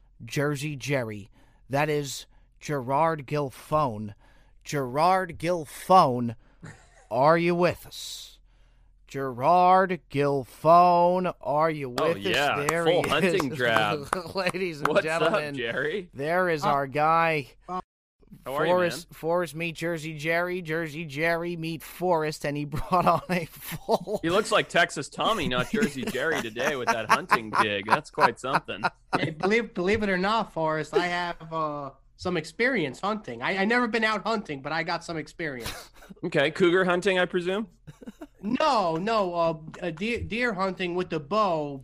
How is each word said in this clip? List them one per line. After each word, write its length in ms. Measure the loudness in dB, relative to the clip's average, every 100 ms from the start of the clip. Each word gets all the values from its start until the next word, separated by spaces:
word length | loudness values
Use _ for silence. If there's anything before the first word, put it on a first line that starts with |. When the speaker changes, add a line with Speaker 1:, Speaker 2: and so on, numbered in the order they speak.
| _ -20
Speaker 1:
Jersey 520 | -8 -2 -2 -2 -6 -8
Jerry. 540 | -2 -2 -2 -8 -16 _ -20 _ -4
That 180 | -2 0
is 380 | 0 -2 -8 -14 _ _ _
Gerard 680 | -8 -6 0 2 2 0 -4
Gilfone. 880 | -4 -4 -8 -2 0 0 -2 -10 -12 _ -20 _ -20
Gerard 760 | -6 -4 -2 2 4 4 0 -4
Gilfone, 960 | -2 -2 -4 -8 6 8 8 4 -2 -6 -14 _ -20 -20 -20 -20 -6
are 260 | 2 6 6
you 160 | 4
with 320 | 2 2 0 -8
us? 520 | -14 -14 -14 -16 -20 _ _ _ _ _ _ -14
Gerard 920 | -8 -6 0 4 8 8 8 6 0 -4
Gilfone, 1200 | 0 2 2 -2 0 6 8 8 6 6 4 0 -4
are 300 | -2 0 0
you 200 | 0 -4
with 100 | 0
Speaker 2:
Oh, 100 | 0
Speaker 1:
us? 40 | 0
Speaker 2:
yeah. 480 | 0 0 2 0 0
Speaker 1:
There 160 | 0
Speaker 2:
Full 200 | 2 2
Speaker 1:
he 40 | 2
Speaker 2:
hunting 440 | 2 2 2 -2
Speaker 1:
is. 40 | 0
Speaker 2:
drab. 520 | 2 2 2 -2 -4 -8
Speaker 1:
<laughs> 120 | -6
Ladies 460 | -6 -4 -4 -6 -4
and 80 | -2
Speaker 2:
What's 160 | 0
Speaker 1:
gentlemen, 460 | 0 0 0 0 -2
Speaker 2:
up, 40 |
Jerry? 540 | -6 -6 -4 -4 -6 -10
Speaker 1:
there 360 | -8 -2 0 0
is 160 | 0
Speaker 3:
Uh, 40 | 0
Speaker 1:
our 160 | -2 -2
guy. 600 | 0 2 4 2 0 -4 -14 -12
Speaker 2:
How 120 | -10 -10 _ _ _ _ -16 -8
are 200 | -2 2
you, 60 |
Speaker 1:
Forrest, 380 | 2 2 -2 -10
Speaker 2:
man? 40 |
Speaker 1:
Forrest, 400 | -8 -2 -2 -2
meet 220 | -6 -8 -6
Jersey 380 | -6 -4 -6
Jerry. 460 | -6 -2 0 0 -4
Jersey 440 | -4 -4 -4 -8
Jerry, 520 | -10 -2 0 0 -2 -6
meet 260 | -6 -8
Forrest. 640 | -12 -4 0 0 0 -4
And 120 | -6 -4
he 80 |
<laughs> 20 | -4
brought 400 | -4 0 2 4
on 160 | 2 0
a 140 | -4 -4
full 720 | -10 -12 -10 -2 -2 -2 -4
Speaker 2:
He 80 | 0
looks 200 | 0 2
like 180 | 2 2
Texas 400 | 2 2 -2 -10
Tommy, 380 | -4 -2 0 0
not 240 | -2 0
Jersey 320 | 0 0 -2
Jerry 380 | -4 -2 -2 -2
today 320 | -4 -4 -2
with 140 | 0 -2
that 200 | -2 0
hunting 440 | 0 2 0 2 0
jig. 240 | 0 0 0
That's 240 | -2 -2
quite 300 | 0 0 0
something. 420 | -2 -2 -2 -6 -6 -6 _ -4
Speaker 3:
Hey, 140 | -4
believe, 420 | -4 0 0 0
believe 280 | -2 0 0
it 60 | 0
or 100 | 0
not, 340 | 0 0 -2
Forrest, 420 | -4 -2 -2 -2
I 120 | -2 0
have, 300 | -2 -4 -8 -8
uh, 380 | -6 -4 -6 -10 -14 _ -10
some 200 | -4 -2
experience 640 | -4 -2 0 0 -2 -4
hunting. 420 | -4 -6 -8 -6
I, 160 | -4 0
I 60 |
never 220 | 2 2 0
been 180 | 0
out 180 | 0 0
hunting, 380 | -2 -4 -4 -8
but 100 | -6
I 100 | -4
got 220 | -4 -6
some 120 | -6 -8
experience. 760 | -10 -8 -8 -8 -10 -12 -16
<laughs> 60 | -20 -20 -10
Speaker 2:
Okay, 280 | -2 2 2
cougar 320 | 4 4 6
hunting, 340 | 4 2 2 2
I 60 |
presume? 420 | 2 0 -2 -2 -4 -12 -20 -20 -20 -18 -20 _ -4 0
Speaker 3:
No, 360 | 2 4 2 0
no, 380 | 0 0 0
uh, 200 | 0 0 0 -8 -10 -8
uh, 40 |
deer, 300 | -4 -4 -4
deer 320 | -4 -2 -2
hunting 400 | -2 -4 -2 -4
with 160 | -2 -2
the 80 | -4
bow, 640 | -2 0 2 0 -4 -8